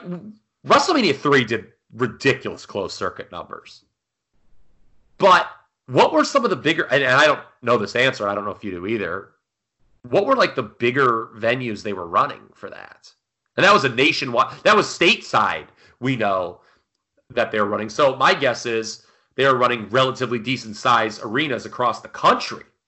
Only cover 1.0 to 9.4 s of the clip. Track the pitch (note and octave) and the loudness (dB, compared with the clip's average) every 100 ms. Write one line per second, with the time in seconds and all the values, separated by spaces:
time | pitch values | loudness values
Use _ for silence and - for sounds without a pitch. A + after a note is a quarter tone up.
1 | G3 - D3 C#3 A2+ A2+ - _ _ A2 | 2 2 2 2 2 -2 -6 _ _ -6
2 | B2 - C3+ A2 G#2+ E2 - G#2 F2 - | -6 -2 0 0 -4 -12 -10 -8 -6 -6
3 | F#2 - - F2 - - - - _ _ | -8 -8 -14 -14 -14 -16 -18 -20 _ _
4 | _ _ _ _ _ - - _ _ _ | _ _ _ _ _ -20 -20 _ _ _
5 | _ - F#3+ F3 - - _ _ - C3 | _ 2 6 6 2 -10 _ _ -2 4
6 | B3+ D#4 - C#4 A#3 D#3 B2 E3 - C#3 | 4 4 2 0 0 -2 -2 -2 0 0
7 | C3 C3 D3+ C#3 - _ A#2+ A#2+ G2+ A#2+ | 4 4 4 2 -4 _ 0 0 0 0
8 | C3 B2+ G2+ G2+ G2+ F2+ G#2 F2 F#2+ A2+ | 0 0 -4 -4 -6 -8 -10 -8 -4 -4
9 | F2+ F#2 G#2 _ | -4 -8 -12 _